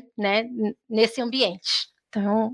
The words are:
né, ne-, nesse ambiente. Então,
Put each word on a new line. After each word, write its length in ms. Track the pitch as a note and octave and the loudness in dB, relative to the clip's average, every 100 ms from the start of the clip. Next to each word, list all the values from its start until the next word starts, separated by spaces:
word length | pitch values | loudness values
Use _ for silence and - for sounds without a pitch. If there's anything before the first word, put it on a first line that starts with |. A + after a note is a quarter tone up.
| B3 - | -8 -4
né, 260 | G3+ G#3 A#3+ | 0 0 0
ne-, 320 | A#3+ G#3+ - _ | -2 -2 -4 _
nesse 320 | A3 A3 A#3+ | 2 2 2
ambiente. 680 | A#3 C4 G#3 F#3 - - - _ _ | -4 2 0 0 -4 -4 -4 _ _
Então, 420 | G#3+ G3+ A3 A3 | -2 0 0 0